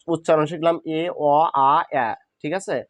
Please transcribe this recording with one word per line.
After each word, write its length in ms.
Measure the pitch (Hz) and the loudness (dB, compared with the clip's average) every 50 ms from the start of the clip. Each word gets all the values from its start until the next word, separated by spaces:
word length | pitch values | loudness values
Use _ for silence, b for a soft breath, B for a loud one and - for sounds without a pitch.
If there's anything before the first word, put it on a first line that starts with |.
| _ - | _ -4
উচ্চারণ 380 | 170 160 160 - 165 156 151 | -4 -4 0 2 2 2 2
শিখলাম, 300 | 147 170 165 156 165 170 170 - | 0 -2 -2 0 0 0 0 -2
এ, 140 | 160 160 156 165 175 - - | -6 -6 -4 -4 -4 -4 -2
অ, 100 | 151 147 143 147 160 170 - - | 0 2 4 4 2 2 2 2
আ, 120 | 135 135 143 160 170 - | 4 4 4 2 2 0
অ্যা, 180 | - 143 123 110 - - _ _ _ _ | -2 -2 -2 -2 -4 -6 _ _ _ _
ঠিক 160 | - 151 156 | -8 -6 -6
আছে? 220 | 190 190 - 175 127 107 - | -6 -6 -4 -6 -6 -6 -8